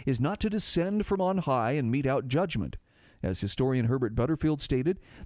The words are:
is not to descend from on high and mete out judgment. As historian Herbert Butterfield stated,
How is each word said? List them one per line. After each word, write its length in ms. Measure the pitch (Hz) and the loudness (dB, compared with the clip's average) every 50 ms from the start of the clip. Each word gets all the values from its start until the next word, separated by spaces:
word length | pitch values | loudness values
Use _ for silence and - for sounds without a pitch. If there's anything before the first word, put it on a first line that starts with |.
| - | -2
is 160 | 139 131 113 | -2 0 2
not 200 | 131 151 202 - | 0 0 0 0
to 100 | - 214 | -2 -2
descend 560 | 202 214 - - - 170 170 190 208 214 208 | 0 -2 -2 0 0 0 0 0 0 -2 0
from 160 | - 202 190 | 0 0 2
on 160 | 185 180 190 | 2 2 2
high 360 | 190 165 143 131 123 110 117 139 | 0 0 0 0 2 2 0 0
and 180 | 151 131 113 | 0 0 2
mete 160 | 120 139 135 | 0 2 2
out 200 | 131 135 - 135 | 2 0 0 0
judgment. 480 | 131 131 156 190 180 - 113 82 64 - - _ _ _ _ - - - - | 0 0 0 0 0 -2 -4 -4 -4 -6 -12 _ _ _ _ -20 -20 -12 -6
As 200 | - 85 92 - | -4 -4 -2 -2
historian 440 | - 101 - - 131 131 131 127 113 | -2 -4 0 0 0 2 2 2 2
Herbert 300 | 113 127 135 127 107 110 | 2 0 0 0 0 0
Butterfield 460 | 120 117 143 160 - - 156 151 143 | 0 0 0 0 0 2 0 0 0
stated, 380 | - - 139 127 131 170 190 - - - - - - | -2 -2 0 0 0 0 -2 -4 -6 -20 -20 -10 -2